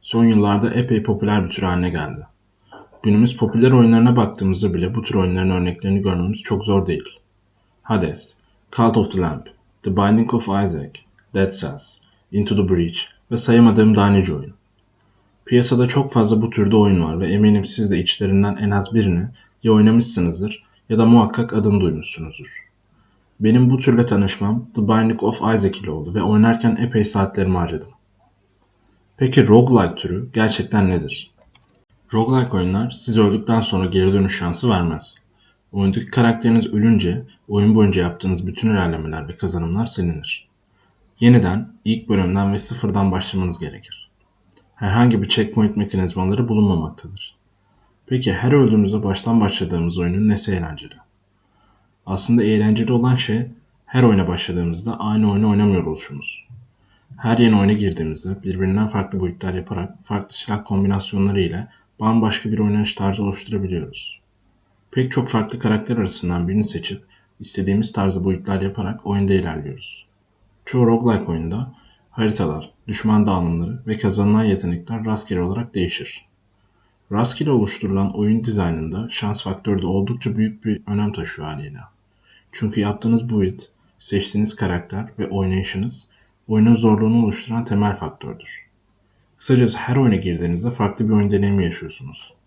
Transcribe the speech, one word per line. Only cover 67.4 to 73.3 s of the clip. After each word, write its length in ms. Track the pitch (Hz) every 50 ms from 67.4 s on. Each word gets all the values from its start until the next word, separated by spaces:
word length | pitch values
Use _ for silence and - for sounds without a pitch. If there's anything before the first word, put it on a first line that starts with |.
| 104 - - 101 92 95 101 107 113 -
tarzda 320 | - - 98 95 92 92 90
boyutlar 380 | 95 92 87 - 104 98 92
yaparak 460 | 95 98 - - 95 92 110 - -
oyunda 260 | 101 101 101 98 95 98
ilerliyoruz. 760 | 92 90 82 78 78 71 - - - - - - - _ _ _ _ _ _ _ _ _ _ _ _ _
Çoğu 200 | - - 127 120
roguelike 460 | 113 117 113 123 117 110 90 - -
oyunda 420 | 85 80 80 82 92 113 131 - - _ _ _ _ _ _ _
haritalar, 600 | _ - 110 107 104 - 95 78 76 78 - - _ _ _
düşman 380 | - 101 - - 110 107 107 104
dağılımları 560 | 101